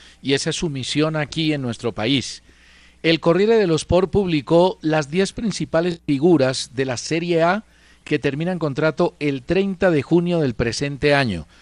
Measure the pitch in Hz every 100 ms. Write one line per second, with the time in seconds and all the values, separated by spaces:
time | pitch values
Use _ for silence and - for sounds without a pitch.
0 | - - 131 139 165 151 175 139 120 143
1 | 156 156 147 160 156 147 127 110 120 107
2 | 110 139 - - - _ _ - - _
3 | 165 165 170 170 214 226 190 156 - 170
4 | 190 202 185 156 123 165 185 - 151 156
5 | 139 175 190 - 220 - 160 160 175 170
6 | - 139 170 160 131 131 - - 135 120
7 | - 160 175 170 165 202 - _ _ _
8 | - 143 143 135 170 180 151 135 156 151
9 | 175 - 147 135 - 175 196 185 190 156
10 | - 170 175 170 143 110 117 107 143 139
11 | 147 143 127 87 76 -